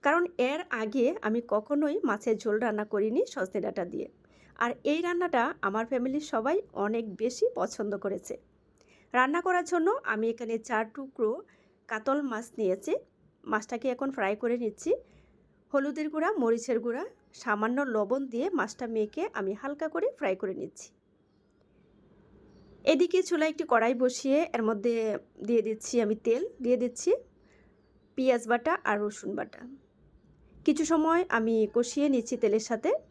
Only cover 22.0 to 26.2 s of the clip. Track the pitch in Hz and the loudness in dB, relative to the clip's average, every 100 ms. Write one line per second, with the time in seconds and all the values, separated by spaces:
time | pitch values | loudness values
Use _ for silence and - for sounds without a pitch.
22 | _ - - - - - - - - 247 | _ -20 -20 -20 -20 -20 -20 -2 4 4
23 | 349 370 370 339 311 311 320 240 226 247 | 6 4 2 2 0 0 2 4 4 2
24 | 254 254 269 277 339 240 220 214 226 233 | 2 0 2 2 2 0 0 0 0 0
25 | 220 208 - - 208 233 214 220 - 240 | 0 -4 -8 -12 0 2 2 -4 -2 0
26 | 214 220 | 2 0